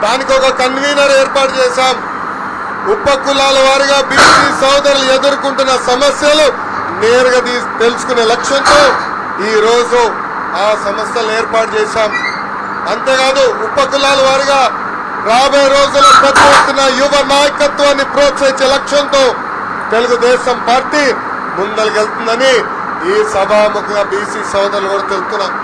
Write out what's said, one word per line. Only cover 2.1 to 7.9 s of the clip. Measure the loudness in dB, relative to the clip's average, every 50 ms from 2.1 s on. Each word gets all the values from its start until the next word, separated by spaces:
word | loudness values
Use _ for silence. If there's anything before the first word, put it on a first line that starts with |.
| -10 -10 -8 -10 -10 -10 -10 -10 -10 -10 -10 -10 -10 -8 -4 -4 -4
ఉప | 0 0 0 0 0 0
కులాల | -2 0 0 2 2 4 4 4 4
వారిగా | 4 2 2 2 2 0
బీసీ | 0 0 2 4 4 6 6 4 4 2 0 0
సోదరులు | 2 2 2 2 2 2 2 2 2 2
ఎదుర్కొంటున్న | 2 2 2 2 0 0 -2 -4 -2 0 0 0 0 0 0 0
సమస్యలు | 0 2 2 0 0 2 2 2 4 4 4 2 2 -2 -6 -8 -8 -8 -8 -6 -6 -2
నేరుగా | 0 2 2 4 4 4 2 2
తీ-, | 0 0 -4 -4 -6 -6 -4 0
తెలుసుకునే | 0 0